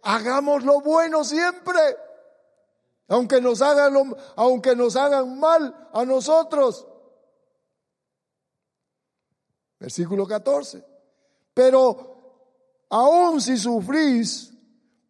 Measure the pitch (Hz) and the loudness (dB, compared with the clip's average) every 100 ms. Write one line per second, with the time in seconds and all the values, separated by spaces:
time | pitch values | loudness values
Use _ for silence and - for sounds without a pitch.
0 | 208 220 226 269 285 285 262 285 285 320 | -4 -4 -2 -4 -2 -2 2 0 2 0
1 | 330 311 254 302 349 359 359 359 294 247 | 0 -2 -4 -2 -4 -4 -4 0 0 -2
2 | - - _ _ _ _ _ _ _ _ | -14 -20 _ _ _ _ _ _ _ _
3 | - 233 247 262 247 226 285 285 285 277 | -2 -2 2 0 0 0 2 2 2 2
4 | 269 - - - 247 254 262 247 240 247 | -2 -8 -14 -2 0 0 0 0 0 0
5 | 285 277 254 262 311 330 269 - - 220 | 0 0 -4 -2 2 2 0 -10 -8 -6
6 | 254 262 285 320 320 302 254 - - - | -2 -2 2 0 0 0 0 -2 -16 -20
7 | _ _ _ _ _ _ _ _ _ _ | _ _ _ _ _ _ _ _ _ _
8 | _ _ _ _ _ _ _ _ _ _ | _ _ _ _ _ _ _ _ _ _
9 | _ _ _ _ _ _ _ _ 123 - | _ _ _ _ _ _ _ _ -14 -10
10 | 170 196 196 214 240 285 277 - - _ | -6 -4 -4 -6 -4 -4 -6 -18 -20 _
11 | _ _ _ _ _ - 254 262 254 196 | _ _ _ _ _ 2 4 6 4 0
12 | - - - _ _ _ _ _ _ 214 | -12 -20 -20 _ _ _ _ _ _ 2
13 | 269 339 349 311 233 247 226 233 190 302 | 4 4 2 0 -2 -2 -2 -4 -2 0
14 | 294 233 220 - - - _ _ _ _ | 0 0 -2 -8 -16 -20 _ _ _ _